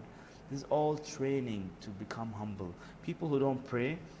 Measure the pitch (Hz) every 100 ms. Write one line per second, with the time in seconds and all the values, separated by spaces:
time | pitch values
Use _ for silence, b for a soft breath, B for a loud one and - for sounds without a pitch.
0 | - B B B B 139 135 143 151 151
1 | - - 135 139 120 107 92 87 - 98
2 | 107 - 113 101 107 98 90 - B B
3 | - 165 165 139 139 127 - 120 127 170
4 | - B